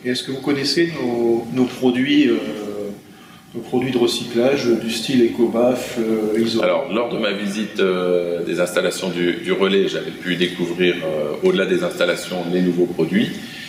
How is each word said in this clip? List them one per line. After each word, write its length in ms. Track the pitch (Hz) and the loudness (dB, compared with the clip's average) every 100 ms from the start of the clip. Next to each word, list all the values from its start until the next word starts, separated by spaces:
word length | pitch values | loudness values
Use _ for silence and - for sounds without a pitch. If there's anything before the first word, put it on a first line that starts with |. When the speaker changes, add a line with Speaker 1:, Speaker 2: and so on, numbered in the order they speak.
Speaker 1:
Et 60 | 123 | -2
est-ce 120 | 123 | -4
que 100 | - | -4
vous 100 | 131 | -6
connaissez 500 | 147 143 135 175 170 151 | -2 0 0 2 0 0
nos, 460 | 123 120 117 117 117 | -2 0 2 2 0
nos 100 | 127 | 0
produits, 640 | 123 - 127 123 135 147 131 | 0 2 2 2 2 4 4
euh, 80 | 110 - - 104 104 101 101 - - - - - 123 | 2 -2 -8 -8 -8 -8 -10 -16 -20 -20 -20 -14 -12
nos 60 | |
produits 300 | - 127 123 | -2 -2 0
de 60 | 117 | 2
recyclage, 720 | 117 - 117 117 127 139 120 | 2 0 -2 2 2 2 2
du 240 | 110 113 | 0 0
style 320 | - - 127 | -4 0 4
Ecobaf, 760 | 117 - 110 113 123 127 - 120 | 4 4 2 4 2 2 -4 -4
euh, 400 | 110 110 107 110 | 0 0 0 2
ISO ? 220 | 113 113 | 2 2
Speaker 2:
Alors, 300 | 92 85 82 | 2 2 0
lors 160 | 104 117 | -2 -2
de 80 | 104 | -2
ma 140 | 107 | -2
visite, 480 | 101 104 101 101 - | -2 -4 -4 -4 0
euh, 640 | 95 90 90 87 87 85 | 2 2 2 2 2 -2
des 160 | 85 87 | -2 0
installations 500 | 87 90 90 - 95 | 0 0 0 -2 -4
du, 280 | 85 87 82 | 0 0 0
du 100 | 90 | -2
relais, 340 | 90 98 98 87 | 0 2 4 2
j'avais 240 | 82 85 | -2 -6
pu 240 | - - 85 | -8 -4 0
découvrir, 600 | 90 - 87 85 87 85 80 | 0 0 -4 2 2 2 -2
euh, 420 | 76 73 76 92 | -2 -4 -4 -2
au-delà 180 | 92 92 | 0 0
des 180 | 90 | 0
installations, 600 | 87 82 87 80 - 92 85 | -2 -2 -2 -2 -4 -6 -2
les 80 | 90 | 0
nouveaux 240 | 90 85 87 | 0 2 0
produits. 440 | - 80 92 - - - - | 0 0 0 0 -4 -12 -14